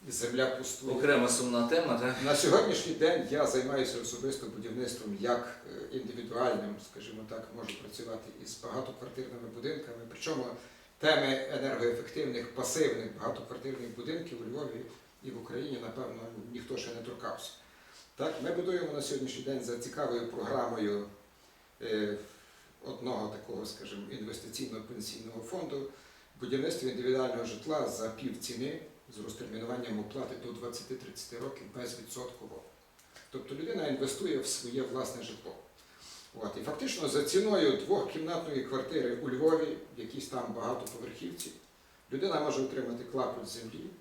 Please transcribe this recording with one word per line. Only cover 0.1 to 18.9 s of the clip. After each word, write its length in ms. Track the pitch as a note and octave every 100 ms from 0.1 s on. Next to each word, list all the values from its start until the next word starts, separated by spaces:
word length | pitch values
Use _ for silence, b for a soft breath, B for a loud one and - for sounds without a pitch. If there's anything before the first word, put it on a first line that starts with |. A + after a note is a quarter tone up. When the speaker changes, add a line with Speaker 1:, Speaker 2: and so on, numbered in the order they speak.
Speaker 2:
земля 320 | A#2 A#2+ B2 C3
пустує. 500 | - - - C3 B2
Speaker 1:
Окрема 320 | C#3+ C3+ A#2+
сумна 400 | - B2 A#2+ A#2
тема, 300 | E3 E3 A#2+
так? 160 | B2 A#2+
Speaker 2:
На 100 | C3+ D3
сьогоднішній 580 | C#3+ G#3+ G#3+ - E3
день 340 | D#3 D#3+ - -
я 160 | C#3+ D3
займаюся 540 | C3+ B2+ C#3+ B2+ A#2+
особисто 460 | A2+ A2+ C3+ - A2+
будівництвом 680 | G#2 A2 A#2 B2 - G#2+ G2
як, 360 | A#2+ A#2+ - - - - -
е, 40 | C3
індивідуальним, 760 | - A#2 - A2+ B2+ G#2 G#2 G#2 -
скажімо 320 | - A2+ A2 G#2+
так, 200 | A2 - A#2
можу 220 | G#2+ -
працювати 480 | G#2+ - A2 A2 - -
із 160 | - -
багатоквартирними 840 | A#2+ B2+ C3 - C3 - A#2 A#2+ A2+
будинками, 440 | A#2 C#3 D3+ - A#2 A#2
причому 380 | - D#3+ C#3 A#2+ - B B B -
теми 500 | D#3 D#3 C3+ C3 -
енергоефективних, 1000 | C3+ C3+ A2 A#2 A#2+ - D3+ C#3 A#2+ A#2+
пасивних 540 | C3 B2 D#3+ C#3+ A2 G#2+ -
багатоквартирних 800 | G#2 - - C3 C3+ B2 A#2 A2
будинків 420 | C3 E3 E3 A#2+
у 100 | A2+
Львові 300 | C3+ C3+ - - B B -
і 80 | C3+
в 120 | A#2
Україні, 360 | A2 A#2+ C#3+ B2
напевно, 400 | A#2 A#2 - - A2+ A#2 A#2+
ніхто 240 | A#2+ A2+ B2+
ще 180 | A#2
не 80 | A2+
торкався. 480 | A#2 - - - - - B B B B B -
Так, 180 | D3 D#3
ми 100 | -
будуємо 400 | E3+ F3+ F3+ D#3